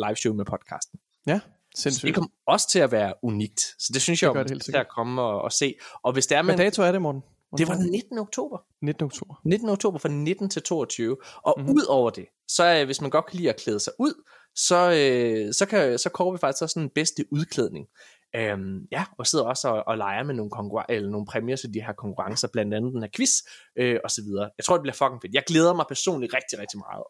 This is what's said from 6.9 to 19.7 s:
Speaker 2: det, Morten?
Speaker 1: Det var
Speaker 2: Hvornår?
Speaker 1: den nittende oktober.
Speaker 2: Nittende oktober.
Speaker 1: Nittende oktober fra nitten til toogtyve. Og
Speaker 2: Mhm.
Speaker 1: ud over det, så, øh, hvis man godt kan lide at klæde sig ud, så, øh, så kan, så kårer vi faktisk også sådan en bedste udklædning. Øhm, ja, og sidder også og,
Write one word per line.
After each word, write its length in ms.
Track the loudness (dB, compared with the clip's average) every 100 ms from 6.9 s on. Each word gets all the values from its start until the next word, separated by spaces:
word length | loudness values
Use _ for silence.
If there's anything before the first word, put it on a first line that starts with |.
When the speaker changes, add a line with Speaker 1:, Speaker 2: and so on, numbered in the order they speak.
Speaker 2:
det, 100 | 4
Morten? 200 | 0 -4 -8 _ _ -2
Speaker 1:
Det 20 |
var 60 | 0
Speaker 2:
Hvornår? 80 | 2
Speaker 1:
den 100 | 0
nittende 300 | 0 -4 -6
oktober. 360 | -6 -6 -6 -8 -16 _
Speaker 2:
Nittende 240 | -4 -2 -4
oktober. 300 | -6 -14 -6 0
Speaker 1:
Nittende 260 | 0 2
oktober 280 | 0 0 0
fra 100 | -2
nitten 400 | -2 -2 -2 -2
til 120 | -4
toogtyve. 560 | -2 -2 -2 -2 -2 -2 -8 -4
Og 100 | 0 0
Speaker 2:
Mhm. 120 | 2
Speaker 1:
ud 160 | 2 4
over 200 | 4 4
det, 160 | 0 -10 _ -6
så, 280 | 2 6 6
øh, 60 | 2
hvis 160 | -2
man 80 | 0
godt 160 | 0 0
kan 120 | -2
lide 120 | 0
at 80 | 0
klæde 220 | -2 -2
sig 140 | -4 -2
ud, 140 | -2 -2 _ -20 _ -4
så, 360 | 2 4 6
øh, 640 | 6 4 4 2 2 0
så 120 | 0 2
kan, 320 | 2 2 2
så 100 | -2
kårer 220 | 0 -2
vi 60 | 0
faktisk 240 | -2 -2
også 100 | -4
sådan 100 | -4
en 60 | -2 0
bedste 300 | -2 -2 -2
udklædning. 540 | -2 -2 0 -2 -2 -12 _ -20 _ _ -4
Øhm, 440 | -2 -2 -4 -8 -6
ja, 140 | -6 -6 -6
og 80 | -2
sidder 180 | 0 0
også 220 | -2
og, 140 | 0